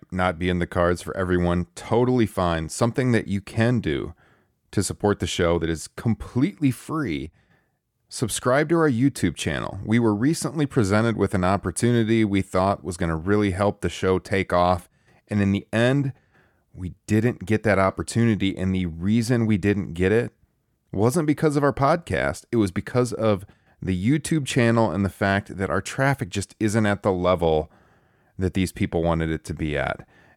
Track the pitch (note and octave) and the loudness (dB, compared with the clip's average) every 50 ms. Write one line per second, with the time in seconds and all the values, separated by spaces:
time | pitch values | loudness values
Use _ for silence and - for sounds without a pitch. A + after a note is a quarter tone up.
0 | - - - F2+ F#2 F#2 F2 D#2+ F2+ F2+ F2+ F2 F2 - - F2+ F2 F2 F2+ F2 | -10 -8 -2 0 0 0 0 0 0 0 0 0 -2 -2 0 2 2 2 2 0
1 | - - - - F#2+ F2+ F2+ F2 F2 F2 F2 F2+ F2 - _ - - - A2+ A#2 | -4 -6 -6 -4 0 0 2 2 2 2 2 0 -2 -4 _ -16 -6 -2 0 2
2 | B2 B2 B2+ B2+ A2+ - - G2 F2+ F2 E2+ D#2+ D#2+ D#2+ - - A#2+ A#2 A#2 - | 2 2 2 2 2 0 0 0 0 0 0 -2 -4 -6 -4 -2 -2 0 0 0
3 | B2+ B2+ A#2 G#2+ - - G2 G2 - - - A#2 A2+ A#2+ B2+ A2+ - F#2 C#2+ C2 | 0 2 2 0 0 -2 -4 -4 -6 -4 -2 0 0 2 0 0 0 -2 -2 -4
4 | G1+ - - - _ _ _ _ _ _ _ _ _ _ - G#2+ F#2+ - F2+ - | -6 -8 -12 -16 _ _ _ _ _ _ _ _ _ _ -2 -2 -2 -2 -4 0
5 | - G3+ G3+ - - - - - F2+ E2+ E2+ F2 E2 E2 E2 D#2 - - _ - | 0 0 0 0 -2 -4 0 0 2 2 2 2 0 -2 -2 -4 -8 -12 _ -6
6 | - A#2 G#2+ - - - - B2 C#3 G3 - - D3+ C3 - - - - D3 D#3+ | -4 -2 -2 -2 -6 -6 -2 0 0 0 0 0 -2 -2 -2 -2 -8 -8 -6 -4
7 | D3 G2+ D2+ C2+ C#2 D#2 - _ _ _ _ _ _ _ _ _ _ _ _ _ | -4 -4 -4 -6 -8 -10 -14 _ _ _ _ _ _ _ _ _ _ _ _ _
8 | _ _ - - B2+ G2 - - - B2+ B2+ C#3+ D#3 D3+ E3+ E3+ D#3+ D#3 A#2+ A2 | _ _ -8 -6 -4 -4 -4 -2 0 2 2 2 2 2 2 2 2 2 2 2
9 | B2+ C#3 - - - F2+ - - - - D2+ B1+ A1+ G1+ - G2 - G2 A2 A#2+ | 2 0 0 0 -2 -2 -2 -2 -4 -4 -4 -4 -4 -6 -8 -8 -2 0 2 2
10 | A#2 A2 G#2 G2+ A#2+ D3 E3 - - C#3 B2+ E3 D3 C#3 - C3+ G#2 F#2 G2+ G#2+ | 4 2 2 2 2 0 0 0 -4 -4 -2 -2 -4 0 0 0 2 2 2 2
11 | A2+ A#2 A2 - G2 F#2+ - F#2+ F2+ F2+ G2 F#2 - G2 E2+ - - A#2 A#2+ A#2 | 2 2 2 0 0 0 0 0 2 2 0 0 -2 -4 -2 0 0 2 2 2
12 | A2+ G#2+ A2+ A2+ A2 G2+ G2+ G2 F#2 - - F#2 F#2 G2 G2 - - E2+ F2+ - | 2 2 2 2 2 2 2 0 -2 0 0 0 2 2 0 -2 -4 -8 -6 -4
13 | F2+ E2 D#2+ D#2+ D#2+ F#2+ G#2 G#2 G#2 G2+ F2 G2 G2+ G#2 G2+ - - F2 - - | -2 -2 -2 -2 0 0 2 2 2 2 0 0 0 0 0 -2 -4 -6 -4 -2
14 | - F#2+ F#2 F2+ - - - G2 F#2 - F2+ F2 F2 F2+ F2+ E2+ - _ _ _ | 0 0 0 0 0 -2 -2 -2 0 0 2 2 2 2 2 0 -4 _ _ _
15 | _ _ _ _ _ _ G#2+ G2+ G2+ G2 G2 G2 - _ - A2 A#2+ B2 C3+ C#3+ | _ _ _ _ _ _ -2 0 2 2 0 0 -2 _ -2 0 2 2 2 0
16 | C3+ C3+ - - _ _ _ _ _ _ _ _ _ _ - - F#2 F2 - - | -2 -4 -6 -10 _ _ _ _ _ _ _ _ _ _ -14 -12 -12 -12 -12 -12
17 | _ - G#2 A2 G#2+ B2 - - F#2 - A2 G#2 - A2 G2 F#2+ F#2+ F#2+ - - | _ 0 2 2 2 2 -2 -4 -2 -2 -2 0 2 2 2 4 2 2 0 -2
18 | D#2+ - - A2+ A#2 A#2 A2 F2+ G2 F#2+ - - F#2 F#2+ F#2 F#2 F2+ E2+ D#2+ E2 | -6 -4 0 2 2 2 2 2 0 -2 -2 -2 -2 -2 0 -2 -2 -4 -6 -4
19 | F2 G2+ A2 A#2+ A2+ A2 B2+ A#2+ A#2 G#2+ A2 F#2+ E2 G2+ G#2 G2+ F#2+ - E2 F2 | -2 0 0 2 2 2 0 0 2 2 0 2 2 0 0 0 -4 -6 -2 0
20 | F#2 F#2+ G#2 A#2 B2 - - _ _ _ _ _ _ _ _ _ _ _ - F#2+ | 2 2 2 2 0 -2 -8 _ _ _ _ _ _ _ _ _ _ _ -2 0
21 | G#2 A#2+ C3 E3+ D3+ D3+ C#3+ - - D#3 C#3 D3 C#3+ C#3+ A2+ - C#3 C#3 E3 F3 | 0 2 2 2 0 0 0 0 0 0 2 2 0 0 2 2 2 2 0 0
22 | - - F#2 C2 C2 C#2 D2 - - _ - A#2 G#2 F#2 - G#2 - - - B2 | -2 -4 -2 -2 -2 -2 -4 -6 -8 _ 0 0 0 0 -2 -6 -6 -2 -2 0
23 | B2 A#2+ - - A2 A2 G#2 F2+ G2+ - _ _ _ _ _ _ - F#2 F#2+ F2+ | 0 0 -2 -2 0 0 0 -2 -4 -10 _ _ _ _ _ _ -4 -4 -2 0
24 | F#2+ A#2 D3 D#3 - - E3 D#3+ C3+ - - C#3 A#2+ A#2 A#2 A#2 A2+ G2+ D#2 G2 | 0 0 0 0 0 -2 -2 -2 -2 -2 0 2 2 4 4 4 2 2 0 0
25 | G2 F#2+ - - G#2+ G2 G2 G2 G2+ - - F2 F#2+ F2+ D2+ G2 - - - - | -2 -2 -2 -2 0 0 0 0 -2 -4 -6 -6 -4 -2 -2 -4 -4 -6 -4 -2
26 | C3+ C#3 C3+ - - F2 - G2+ F#2 - - - A2 G#2+ G2+ A2+ G#2+ G#2 G2+ - | 0 0 0 -2 -6 -6 -6 -6 -8 -8 -6 -4 -2 0 0 2 2 0 0 0
27 | - G#2+ F#2+ F2+ F2+ F2+ F#2 E2+ E2+ E2 D#2 D#2 D2+ - - _ _ _ _ _ | 0 0 0 2 2 2 2 2 2 2 2 0 0 -4 -10 _ _ _ _ _
28 | _ _ _ _ _ _ _ - F#2+ F2+ - F#2+ F#2 E2+ - - G#2 - - E2+ | _ _ _ _ _ _ _ -4 -4 -2 0 0 -2 -2 -2 -4 -4 -2 0 0
29 | E2 E2+ E2 E2 E2 D#2+ D#2+ D#2 - - D#2+ - E2 D2+ D2 C#2 C2 - - - | 0 0 0 0 0 -2 -4 -4 -6 -8 -6 -4 -4 -2 -2 -2 -4 -4 -6 -8
30 | - _ _ _ _ _ _ | -12 _ _ _ _ _ _